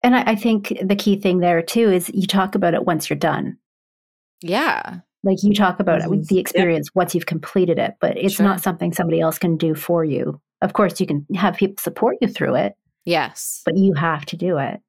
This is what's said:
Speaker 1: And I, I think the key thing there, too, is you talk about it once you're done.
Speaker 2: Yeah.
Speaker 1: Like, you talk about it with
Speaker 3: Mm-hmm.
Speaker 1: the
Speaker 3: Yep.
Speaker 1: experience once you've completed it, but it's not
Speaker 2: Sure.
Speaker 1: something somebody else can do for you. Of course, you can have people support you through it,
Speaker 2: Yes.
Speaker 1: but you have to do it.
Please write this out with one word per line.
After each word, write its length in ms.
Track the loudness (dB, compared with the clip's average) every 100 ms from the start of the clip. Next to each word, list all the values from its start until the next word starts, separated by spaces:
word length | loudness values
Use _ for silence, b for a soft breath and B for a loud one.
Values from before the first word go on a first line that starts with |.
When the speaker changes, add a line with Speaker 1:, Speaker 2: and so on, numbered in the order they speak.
Speaker 1:
And 120 | 4 4
I, 60 | 2
I 80 | 0
think 380 | 2 0 -2 -4
the 120 | 0 2
key 180 | 2 2
thing 240 | 2 2
there, 220 | 2 2
too, 280 | 0 2 4
is 180 | 2 0
you 140 | -2 0
talk 280 | 2 2 2
about 180 | 2
it 120 | 2 0
once 240 | -2 -2
you're 80 | -2
done. 400 | 0 -2 -6 -10 _ _ _ _ _ _ _ _
Speaker 2:
Yeah. 580 | -4 0 0 -2 -6 -14 _ _
Speaker 1:
Like, 200 | -2 2
you 100 | 2
talk 260 | 4 2 2
about 220 | 0 0
it 80 | 0
with 100 | -2
Speaker 3:
Mm-hmm. 80 | 2
Speaker 1:
the 80 | 0
Speaker 3:
Yep. 60 |
Speaker 1:
experience 480 | 2 0 2 0 0 -2
once 200 | 0 -2
you've 100 | -2
completed 540 | -6 -2 0 2 0
it, 160 | -2 -2
but 160 | -2 0
it's 220 | -2 2
not 180 | 2 2
Speaker 2:
Sure. 40 |
Speaker 1:
something 300 | -2 -2 -4
somebody 260 | -2 0 2
else 200 | 0 0
can 180 | -2 0
do 160 | 0 -2
for 300 | 0 0 0
you. 340 | -2 -4 -8 _ _
Of 120 | -2
course, 260 | 2 0 0
you 60 | -2
can 180 | -2 -2 0
have 220 | 0 2
people 180 | -2 -2
support 360 | -10 -2 -2 0
you 60 | -4
through 280 | -2 -2 0
it, 200 | -2 -6 _ _
Speaker 2:
Yes. 580 | -2 -2 -2 -6 -12 -6 -2
Speaker 1:
but 100 | 2
you 160 | 2 2
have 300 | -2 -2 -8
to 100 | -6
do 200 | -2 -2
it. 200 | -4 -8